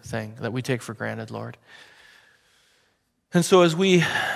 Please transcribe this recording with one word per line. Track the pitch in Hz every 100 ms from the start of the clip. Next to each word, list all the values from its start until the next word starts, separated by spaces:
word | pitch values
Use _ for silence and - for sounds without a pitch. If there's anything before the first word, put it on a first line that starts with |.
thing | - 113 107 110
that | 113
we | 123
take | 123 120
for | -
granted, | 110 110 110 113
Lord. | 110 113 120 _ - - - - - _ _ _ _ _ _ _ _ _ _ _
And | 175
so | 165 190
as | 175 160
we | 190 180 160 - -